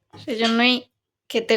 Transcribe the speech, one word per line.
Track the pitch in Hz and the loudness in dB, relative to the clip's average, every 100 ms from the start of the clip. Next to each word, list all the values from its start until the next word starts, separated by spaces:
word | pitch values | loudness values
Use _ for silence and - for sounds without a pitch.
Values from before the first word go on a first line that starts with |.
| _ | _
সেজন্যই | - - 220 226 226 247 247 - _ _ _ - | -18 -10 -4 0 2 2 0 -4 _ _ _ -8
খেতে | 233 226 | -6 0